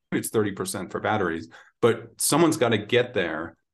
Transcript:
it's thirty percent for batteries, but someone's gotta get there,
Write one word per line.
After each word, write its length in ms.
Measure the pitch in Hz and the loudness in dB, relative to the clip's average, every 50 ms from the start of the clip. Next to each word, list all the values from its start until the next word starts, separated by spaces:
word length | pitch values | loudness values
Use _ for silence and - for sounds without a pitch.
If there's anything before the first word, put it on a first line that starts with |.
| _ - | _ -6
it's 200 | - 139 123 - | -6 -4 -4 -2
thirty 220 | - 113 104 101 | 0 0 0 0
percent 380 | 95 95 98 95 - 101 92 - | -2 -6 -6 -6 -6 -8 -8 -8
for 100 | - - | -8 -4
batteries, 480 | - 101 107 107 95 85 80 82 - - - - - _ _ _ | -2 0 0 0 0 -2 -2 -4 -8 -12 -18 -20 -20 _ _ _
but 380 | - 117 107 - - - - - | 2 2 2 2 -4 -14 -8 -4
someone's 380 | - - 147 147 170 156 - | -2 2 4 4 4 4 4
gotta 220 | - 123 117 113 104 | 2 2 2 0 0
get 360 | - - 120 120 123 123 - | 0 2 2 2 2 2 0
there, 420 | 101 90 82 78 78 78 - - _ _ _ | -2 -2 -2 -2 -6 -8 -8 -12 _ _ _